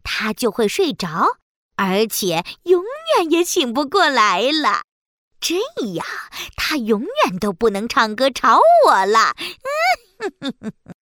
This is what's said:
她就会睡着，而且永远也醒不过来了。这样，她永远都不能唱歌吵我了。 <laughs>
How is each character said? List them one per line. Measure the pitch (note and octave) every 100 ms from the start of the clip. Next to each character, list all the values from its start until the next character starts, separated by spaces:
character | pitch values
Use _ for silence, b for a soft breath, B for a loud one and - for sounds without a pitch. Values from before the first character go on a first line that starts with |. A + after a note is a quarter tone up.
她 | - - G#3+
就 | G#3+ A#3
会 | G3 G#3
睡 | - F4+
着， | G#3 F3+ E3 D4 A#4 _ _ _ -
而 | G3 F#3+ A3
且 | - F#3+ E3 F3 B
永 | F4 F4+ G4 C#5+ E5 C5+
远 | E4+
也 | E4
醒 | F4 - C4
不 | A#3 D4
过 | G4+ E4
来 | C4 G#3 F3+ A#3
了。 | D#4 C4 G#3 - _ _ _ _ _
这 | - F4 B4+ D#5+ B3+
样， | E3 - - - B B B
她 | - D#4
永 | A3 G#3
远 | D4 C#5+ A4 F3+
都 | G#3
不 | F#3 A#3
能 | G3 A3+
唱 | - A3+ G#3+
歌 | C4+
吵 | C4 B3+ B3 D5 E5+ C5
我 | A3 F#3+
了。 | A4 G#4 - E4+ B B4+ D5 E5+ E5 _ -
<laughs> | G#4+ - C#4 - - - - -